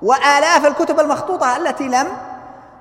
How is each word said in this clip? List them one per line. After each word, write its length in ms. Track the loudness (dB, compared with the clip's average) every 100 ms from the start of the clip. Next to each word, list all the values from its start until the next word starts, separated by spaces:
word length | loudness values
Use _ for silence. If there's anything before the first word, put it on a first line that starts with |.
وآلاف 640 | 0 2 4 2 4 4 2
الكتب 340 | 0 0 0
المخطوطة 580 | 0 -2 -4 -2 -2 0
التي 300 | -4 -4 -2
لم 200 | -2 -2 -6 -14 -16 -18 -20 -20 -20